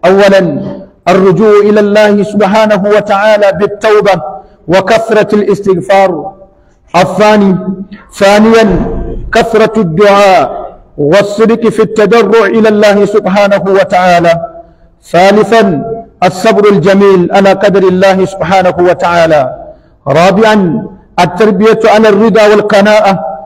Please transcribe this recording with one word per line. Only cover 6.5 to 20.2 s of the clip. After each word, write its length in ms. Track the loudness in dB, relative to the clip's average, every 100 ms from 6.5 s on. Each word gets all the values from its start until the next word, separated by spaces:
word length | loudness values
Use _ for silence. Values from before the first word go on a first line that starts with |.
| _ _ _ _ -2
الثاني، 640 | -2 0 2 2 2 0 -4 -10 -12 -20 -20
ثانيا 500 | -2 0 2 4 2 2 0 -4 -6 -8 -10 -4
كثرة 480 | -4 -2 0 0 -2
الدعاء 840 | -4 0 2 4 4 2 0 -6 -14 -18 _ -6
والصدق 680 | 0 0 0 0 0 0 -2
في 140 | -2
التضرع 640 | -2 0 0 2 2 0 0
إلى 220 | 0 0
الله 360 | 2 2 2
سبحانه 600 | 0 -2 -2 0 0 0 0
وتعالى. 760 | 0 0 0 2 2 2 -2 -4 -16 -20 _ _ _ -4
ثالثا 760 | 0 2 2 2 2 0 -2 -6 -12 -14 _
الصبر 440 | -4 -2 -2 2 2
الجميل 600 | 2 2 2 2 2 2
على 200 | 0 0
قدر 300 | 0 0 0
الله 420 | 0 2 0 0
سبحانه 500 | -2 -6 -2 0 0 0
وتعالى. 760 | -2 0 -2 0 2 0 -2 -8 -18 -20 _ _ -4
رابعا 800 | 0